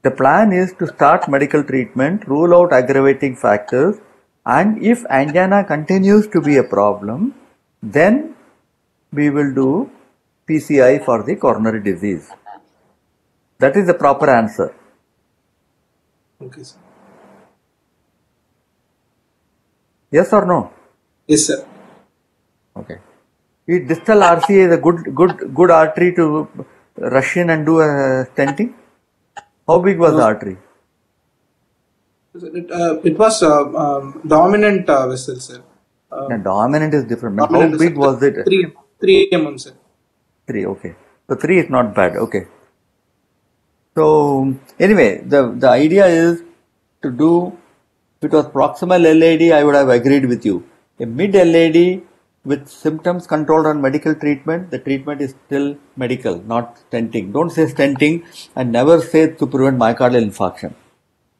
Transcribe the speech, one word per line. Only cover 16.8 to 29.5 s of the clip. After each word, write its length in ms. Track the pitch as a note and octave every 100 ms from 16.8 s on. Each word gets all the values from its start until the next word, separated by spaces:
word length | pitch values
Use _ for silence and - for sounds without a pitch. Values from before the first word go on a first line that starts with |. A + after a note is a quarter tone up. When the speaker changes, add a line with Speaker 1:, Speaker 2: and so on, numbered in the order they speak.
| _ _ _ _ _ _ _ _ _ _ _ _ _ _ _ _ _ _ _ _ _ _ _ _ _ _ _ _ _ _ _ _ _
Speaker 1:
Yes 200 | D3 F#3+
or 140 | G#3 F3+
no? 240 | E3 G2 _ _ _ _ _ -
Speaker 2:
Yes, 200 | D3+ -
sir. 200 | C#3+ - - - _ _ _ _ _ _ _ _ -
Speaker 1:
Okay. 220 | - - _ _ _ _ _ _ -
Is 220 | F3 C3+
distal 340 | D#3+ - G#3+
R 180 | F3+ E3+
C 180 | - G3
A 60 | F#3
is 60 |
a 40 | E3+
good, 340 | F3 E3+ - C3+
good, 360 | F3+ - -
good 200 | C3+ F3+
artery 420 | E3 D#3+ D#3 F3+
to 320 | F3 D#3+ D3+ D3+ - - _ _ -
rush 400 | B2+ C3 C3 F3+
in 140 | F3
and 160 | D#3+ D3+
do 140 | D#3+
a 460 | D#3 C#3+ C3+ C3 B2+
stenting? 420 | - C#3+ C#3 A#3 - _ _ _ _ _ - _